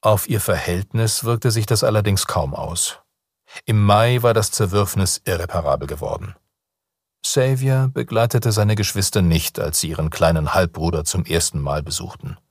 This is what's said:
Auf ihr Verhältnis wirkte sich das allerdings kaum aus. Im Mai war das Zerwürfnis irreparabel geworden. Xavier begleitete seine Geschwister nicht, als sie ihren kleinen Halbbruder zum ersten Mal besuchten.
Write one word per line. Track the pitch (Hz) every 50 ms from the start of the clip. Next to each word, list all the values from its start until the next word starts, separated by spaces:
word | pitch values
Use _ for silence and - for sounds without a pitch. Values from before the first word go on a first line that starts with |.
Auf | - 110 107 95 - -
ihr | - 107
Verhältnis | - - 98 85 - - 87 90 101 _ - 113 113 110 - - -
wirkte | 113 117 113 - 127 107
sich | 113 107
das | - 120 107 -
allerdings | 120 107 107 101 104 101 95 -
kaum | - - 92 78 69 69
aus. | - - - 85 85 - - - - _ _ _ _ _ _ _ _ _ _ - - _
Im | - 113 107 104
Mai | 101 101 104 113 120 123 123 117
war | 120 113
das | 113 104 - -
Zerwürfnis | - 113 92 92 101 104 98 - 95 95 85 - - _
irreparabel | - 92 82 87 82 - 87 78 73 69 69 -
geworden. | 69 73 76 - - - - - 98 - _ _ _ _ _ _ _ _ _ _ _ _ _ _ _ _ _ -
Xavier | - - 143 131 131 135 131 131 135 131 131 131 131 131
begleitete | 120 120 - 110 113 117 117 - 120 - 113
seine | 107 107 104 101 107
Geschwister | 101 104 - - 98 92 - - 107 92
nicht, | 85 82 80 80 - _ -
als | - 76 76 -
sie | - 78
ihren | 80 78 78 78
kleinen | - - 85 82 82 80 76 71 -
Halbbruder | 95 92 85 - - 82 82 82 78 78
zum | - - 92 80
ersten | - 82 82 80 - - 76
Mal | 71 69 71 76 73
besuchten. | - - - - - - - - 131 92 - _ _